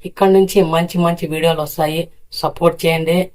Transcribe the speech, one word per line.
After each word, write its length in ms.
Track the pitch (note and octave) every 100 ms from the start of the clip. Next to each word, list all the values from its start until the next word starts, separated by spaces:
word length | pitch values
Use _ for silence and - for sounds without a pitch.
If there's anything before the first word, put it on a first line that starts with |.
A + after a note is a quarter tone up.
| F#3
ఇక్కడ 200 | - G3 F#3+
నుంచి 200 | F#3+ G#3 E3+
మంచి 240 | E3 F3 F3+ E3+
మంచి 200 | E3+ D#3+
వీడియోలు 280 | D#3 E3 D#3+ D3+
వస్తాయి, 360 | - D#3 D#3 E3+ - - -
సపోర్ట్ 360 | D#3 - E3+ E3
చేయండి. 340 | E3 E3 D#3+ F3 F3+